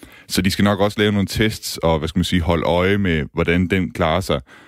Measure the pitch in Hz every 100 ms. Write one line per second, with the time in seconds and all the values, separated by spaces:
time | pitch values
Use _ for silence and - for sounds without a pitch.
0 | - - - - 92 - 101 98 101 107
1 | 104 104 92 - 110 95 - - 82 80
2 | 76 92 85 92 85 85 - 87 92 104
3 | 95 80 69 85 82 87 90 95 87 -
4 | 82 85 - 71 - -